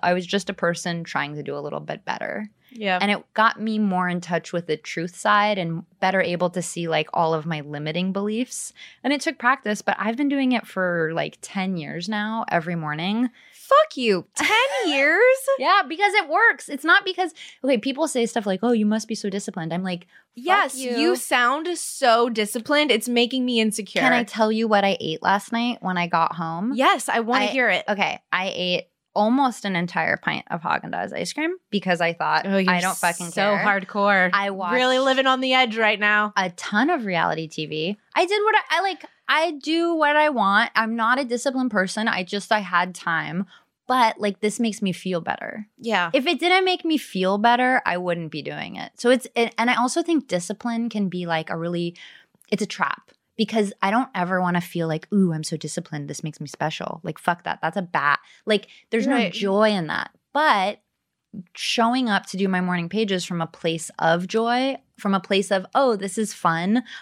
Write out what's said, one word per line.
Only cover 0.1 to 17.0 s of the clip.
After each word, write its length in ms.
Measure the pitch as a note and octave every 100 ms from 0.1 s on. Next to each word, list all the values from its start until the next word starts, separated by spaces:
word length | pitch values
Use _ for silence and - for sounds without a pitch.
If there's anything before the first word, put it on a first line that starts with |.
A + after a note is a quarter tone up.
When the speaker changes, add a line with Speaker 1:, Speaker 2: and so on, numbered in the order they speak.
Speaker 1:
was 140 | F3+ F3+
just 240 | G3+ -
a 40 |
person 500 | F#3+ E3+ E3+ F3+ E3+
trying 300 | E3 C#3+ C#3+ D3
to 60 |
do 140 | D3 C#3+
a 40 |
little 200 | D3 D3
bit 240 | D3+ D#3
better. 460 | - - - - G#3+ _ _
Speaker 2:
Yeah. 260 | B3+ G#3 F3+
Speaker 1:
And 100 | G3
it 140 | G#3 -
got 260 | - A3 -
me 180 | A3 G#3+
more 280 | G#3 F3+ F3+
in 120 | F3
touch 320 | F3 E3+ -
with 140 | F3 E3+
the 100 | D#3
truth 400 | - - E3+ -
side 420 | G#3+ G#3 G#3 G3+
and 260 | E3 E3 - -
better 220 | F#3+ F#3+
able 300 | F3+ F3 F3
to 120 | F3+
see, 240 | E3 - E3+
like, 200 | D#3 D#3
all 220 | - E3
of 100 | D#3+ D#3
my 160 | D#3
limiting 500 | D3 D3 D3+ D#3+ F#3
beliefs. 600 | F#3+ G3+ A3 B3+ - - - - -
And 100 | B3
it 80 | C#4+
took 180 | E4 C#4+
practice, 440 | B3 C4 G#3 G#3
but 140 | - G3
I've 180 | G3+ A#3
been 120 | C#4+
doing 240 | C#4 C4
it 140 | B3 -
for, 420 | - F#3 F3 D#3+
like, 260 | E3 D3+ -
ten 360 | - G3 F#3+ F3+
years 320 | D3 D3+ F3
now, 360 | G#3+ G#3+ A3+ -
every 280 | E3+ E3 E3+
morning. 520 | D#3 D3 F3 G#3+ B3 - -
Speaker 2:
Fuck 440 | - - C#5 D#5 -
you. 280 | A#3+ F#3+ - -
Ten 100 | D4+ A4 C5+
Speaker 1:
<laughs> 140 | C#5 F4+
Speaker 2:
years? 500 | C#4 C#4+ E4+ B4 C5 C5+ C5+
Speaker 1:
Yeah, 240 | C4+ G4+ D4
because 260 | E4 G4+
it 140 | G4+ D#4+
works. 400 | E4 A4+ D#4+ -
It's 160 | C#4+
not 200 | D#4+ F#4